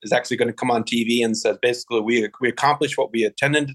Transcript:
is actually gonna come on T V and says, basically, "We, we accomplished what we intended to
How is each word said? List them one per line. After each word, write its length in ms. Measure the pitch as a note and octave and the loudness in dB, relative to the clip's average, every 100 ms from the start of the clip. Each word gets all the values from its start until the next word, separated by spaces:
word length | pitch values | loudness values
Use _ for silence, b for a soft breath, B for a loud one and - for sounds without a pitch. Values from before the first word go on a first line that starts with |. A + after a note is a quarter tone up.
is 100 | G#2 | -2
actually 240 | B2 - A#2+ | -2 0 -2
gonna 160 | A#2+ | -2
come 180 | G#2+ B2+ | -2 0
on 140 | A#2 | 0
T 180 | G#2+ A#2 | 0 0
V 180 | A2+ A#2+ | 2 2
and 160 | A#2 A2 | 0 0
says, 180 | A2+ - | 0 0
basically, 380 | B2 A#2+ - A#2 | 0 -2 -2 -2
"We, 280 | G#2+ A#2+ G#2 - | 2 0 0 -2
we 60 | B2+ | -2
accomplished 500 | - C#3+ C#3+ C#3+ C3 | 2 0 2 -2 -2
what 120 | C3 | -2
we 140 | A2+ | 0
intended 440 | G#2+ - C#3 D3 | -2 0 0 0
to 60 | C#3 | -2